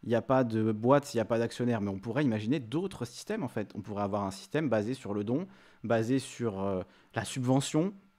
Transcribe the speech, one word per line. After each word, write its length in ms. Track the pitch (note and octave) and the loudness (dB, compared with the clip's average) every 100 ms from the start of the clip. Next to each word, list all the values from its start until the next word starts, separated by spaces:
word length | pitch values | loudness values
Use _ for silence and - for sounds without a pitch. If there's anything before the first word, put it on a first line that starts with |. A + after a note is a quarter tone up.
il 60 | - | 2
n'y 40 | |
a 80 | A2+ | 0
pas 220 | - C3 | 4 2
de 260 | B2 A2 A2 | 4 2 2
boîte, 440 | G#2+ A#2 C#3+ - | 2 4 4 4
il 20 | A2+ | -2
n'y 60 | |
a 20 | |
pas 140 | G#2 A2+ | 2 2
d'actionnaires, 420 | A#2 - B2 A2+ | 0 0 0 0
mais 100 | G2+ | 0
on 80 | F#2+ | -4
pourrait 240 | G#2 A#2 | -4 0
imaginer 380 | D3 A2 G#2+ D#3 | 2 2 0 -2
d'autres 460 | A2+ C#3+ F#3+ - A#2+ | -2 -4 -4 -6 -10
systèmes 360 | - - G#3+ | -10 -8 -6
en 60 | C#3 | -4
fait. 240 | - G2+ | -4 -6
On 60 | - | -8
pourrait 240 | G2+ G2+ | -6 -2
avoir 180 | G2+ G2+ | 0 0
un 80 | G2 | -2
système 380 | F#2+ - D3 D#3 | -6 -4 -2 0
basé 260 | A2 G#2+ | 0 0
sur 200 | C3 G2 | -4 -4
le 100 | G#2 | -4
don, 240 | G#2 C3 F#3 - - - | 0 -2 -4 -12 -20 -12
basé 380 | G#2+ A2+ A2+ C3+ | 0 2 2 0
sur, 420 | - - A#2 F#2+ | -2 -4 -4 0
euh, 200 | G2 F#2+ G#2 - _ | -2 -2 -4 -14 _
la 100 | - | -6
subvention 680 | G#2+ - B2 C3 C3+ D#3 F3+ G3+ _ | -6 -4 2 2 4 0 0 -4 _